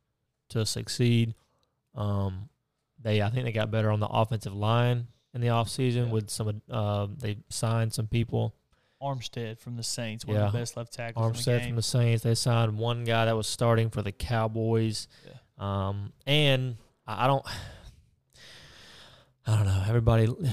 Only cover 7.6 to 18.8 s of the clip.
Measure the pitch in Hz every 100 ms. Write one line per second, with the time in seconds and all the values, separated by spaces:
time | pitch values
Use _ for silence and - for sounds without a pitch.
7.6 | 113 113 113 - 110 117 117 117 113 -
8.6 | _ _ _ - 139 127 - 123 113 113
9.6 | 123 120 - - 113 110 - 104 101 120
10.6 | 117 117 117 - 117 113 113 120 127 120
11.6 | 120 117 - 123 117 117 117 113 127 117
12.6 | 113 107 117 120 117 113 113 113 107 -
13.6 | 117 113 113 107 101 - - 117 110 113
14.6 | 113 113 113 104 - - - 127 _ -
15.6 | 101 98 98 101 104 - 139 151 143 131
16.6 | 127 117 - _ - 104 131 135 - -
17.6 | - - - - _ _ _ - - -
18.6 | - -